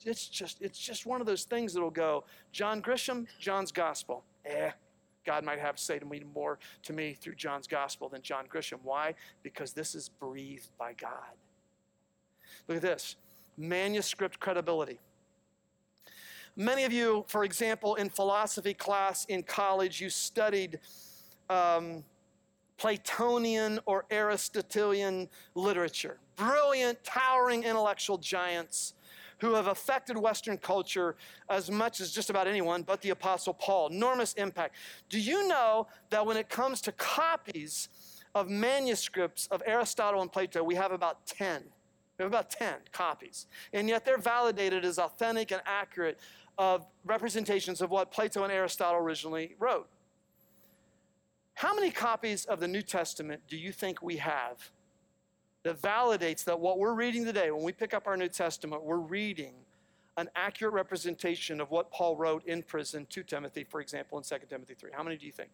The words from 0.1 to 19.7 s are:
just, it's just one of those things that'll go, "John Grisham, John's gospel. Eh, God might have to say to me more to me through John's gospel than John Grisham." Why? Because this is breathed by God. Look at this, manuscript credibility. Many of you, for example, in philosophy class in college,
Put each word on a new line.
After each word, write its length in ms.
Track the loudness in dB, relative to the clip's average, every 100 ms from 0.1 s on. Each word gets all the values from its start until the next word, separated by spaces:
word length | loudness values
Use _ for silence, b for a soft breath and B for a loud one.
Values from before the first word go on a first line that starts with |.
| -6 -6
just, 340 | -8 -8 -8
it's 180 | -10 -8
just 280 | -10 -8 -4
one 140 | -2
of 80 | 0
those 160 | 0
things 300 | 0 -2 -2
that'll 160 | 0 -2
go, 340 | 0 0 0 -4 B B
"John 320 | -2 -2 0
Grisham, 440 | 0 0 0 -4 -6 -8
John's 320 | -2 0 0
gospel. 540 | 0 -2 -2 -6 -8 -10 _ -6
Eh, 240 | -2 -2 -4 _ _ _ _
God 200 | -2 -2
might 160 | -2 -4
have 160 | -4 -4
to 60 |
say 180 | -4 -4
to 60 | -6
me 180 | -12 -10
more 240 | -4 -4 -4 B B
to 100 | -10
me 200 | -6 -6
through 220 | -8 -12 -8
John's 320 | -6 -6 -4
gospel 400 | -2 -2 -4 -10
than 120 | -10
John 240 | -6 -6 -6
Grisham." 300 | -6 -6 -8
Why? 320 | -4 -2 -2 -4 B B
Because 300 | -14 -10 -10
this 200 | -8 -8
is 140 | -8 -12
breathed 600 | -12 -10 -10 -12 -14 -16 -10
by 180 | -10
God. 420 | -10 -12 -12 -14 -20 _ _ _ _ _ _ _ _ _ B B B B
Look 100 | -2
at 60 |
this, 320 | 0 -2 -6 -12 B B B -10
manuscript 840 | -4 0 0 0 -2 -2 -4 -2
credibility. 580 | -2 0 2 0 0 -6 _ _ _ _ _ _ _ _ _ _ B B B B B -2
Many 280 | 2 4
of 80 | 4
you, 340 | 4 4 2 2
for 160 | 0
example, 520 | 2 2 0 2 0 0
in 120 | 0
philosophy 640 | 2 2 4 2 0 -2
class 540 | -2 0 2 2 0 -2
in 160 | -4
college, 580 | -2 0 2